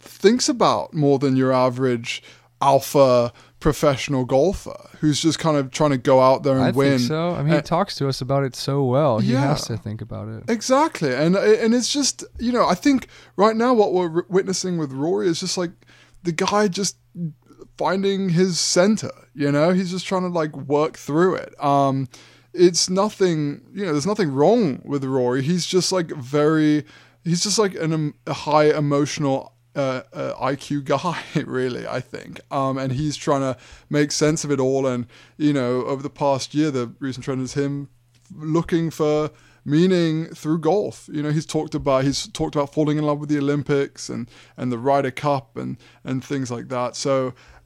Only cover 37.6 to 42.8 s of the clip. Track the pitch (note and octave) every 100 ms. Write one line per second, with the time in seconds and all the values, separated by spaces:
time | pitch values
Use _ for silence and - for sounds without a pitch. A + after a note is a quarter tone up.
37.6 | C#3 C#3+ C#3 _ _ _ - - D#3 E3
38.6 | D#3+ E3+ E3 - D3+ D3+ D3+ - _ _
39.6 | C3+ D3 F#3+ F3+ E3 D#3+ E3 - D3+ E3
40.6 | D#3 G3+ G3+ - - D3 D3 D#3 - D#3
41.6 | D#3 D3+ C#3 C3+ C#3 B2+ - - D#3 D3+
42.6 | C#3 D#3